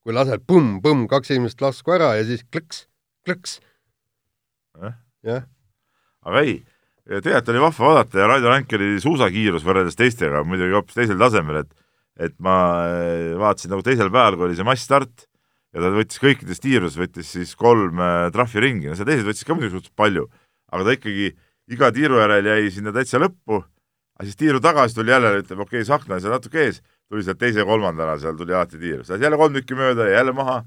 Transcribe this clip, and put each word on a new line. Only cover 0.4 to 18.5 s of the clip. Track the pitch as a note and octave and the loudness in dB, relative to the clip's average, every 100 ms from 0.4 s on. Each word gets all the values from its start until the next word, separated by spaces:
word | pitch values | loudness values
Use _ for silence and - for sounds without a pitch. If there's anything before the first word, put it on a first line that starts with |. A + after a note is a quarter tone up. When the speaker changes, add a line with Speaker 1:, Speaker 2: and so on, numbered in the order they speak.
| - | 2
Speaker 1:
põmm, | F3+ C3 F#2+ | 4 4 0
põmm, | D3 C#3+ A2+ | 0 2 0
kaks | C#3 - C3 | -2 0 -2
esimest | A#2 - | -2 -2
lasku | C#3 B2+ - | -4 -4 -2
ära | F3+ D#3 A2 | 2 2 0
ja | A2 | -2
siis | A#2+ - | -6 -8
klõks, | E3 E3 - _ _ _ _ - | -12 -10 -20 _ _ _ _ -10
klõks. | F3+ - - _ _ _ _ _ _ _ _ _ _ _ D#2+ | -8 -10 -18 _ _ _ _ _ _ _ _ _ _ _ _
Speaker 2:
Jah. | G2 A#2 _ _ A2 | -16 -16 _ _ -6
Speaker 1:
Jah. | B2 B2 _ _ _ _ _ _ _ E2+ | -6 -8 _ _ _ _ _ _ _ -2
Speaker 2:
Aga | A2+ | 0
ei, | D3 F2+ _ _ _ _ - | 0 -2 _ _ _ _ -10
tegelikult | G2 D#3 C3+ A#2 | -6 0 0 0
oli | A#2+ D#3 | 2 2
vahva | D3 B2+ | 2 4
vaadata | D#3 G#2+ F#2+ | 4 4 2
ja | G#2 | 4
Raido | C3+ A#2+ | 4 4
Ränkeli | C3+ C3+ A2 G2+ G2+ C3 | 2 0 -2 0 0 0
suusakiirus | D#3+ G#2+ F#2+ G#2+ E2 D#2+ | 2 2 2 0 0 2
võrreldes | F#2+ F2 - | 2 0 2
teistega | B2 A#2 D#2+ D2 | 0 2 -2 -2
on | D#2 | -2
muidugi | F#2 F2+ | -2 0
hoopis | G2+ F#2+ A#2 | 0 -2 -2
teisel | A#2 F#2 | -2 4
tasemel, | B2 G#2+ D2+ D2+ | 4 4 0 -6
et, | D2+ _ _ _ _ - | -6 _ _ _ _ -8
et | E2+ _ | -8 _
ma, | F#2 F#2 F2+ F2 F2 | 0 2 2 0 -2
äh, | F2 E2+ E2+ E2 E2+ | -2 -4 -4 -4 -2
vaatasin | G#2 G2 E2+ G2 | 0 -2 -4 -4
nagu | A#2+ | -2
teisel | B2+ G2 | 0 2
päeval, | A#2 A2+ F2+ | 4 2 2
kui | F2+ | -2
oli | F2 | -2
see | G#2 | -2
massstart | C3 - C#3 B2+ _ _ _ _ _ _ | -4 0 0 0 _ _ _ _ _ _
ja | E2 F2+ | -4 0
ta | |
võttis | G2+ A2 - C3+ | 0 -2 0 0
kõikides | C3+ F#2 F2+ C3+ | 0 -4 -8 -2
tiirus, | B2+ F2 D2 | 0 0 -4
võttis | F2+ E2+ D#2+ F2+ | -6 -8 -12 -10
siis | F2 - | -10 2
kolm, | A#2 A#2 F#2+ E2+ | 4 4 2 0
äh, | F2+ F2 F2 | 0 2 0
trahviringi. | G#2 A#2+ | -2 -2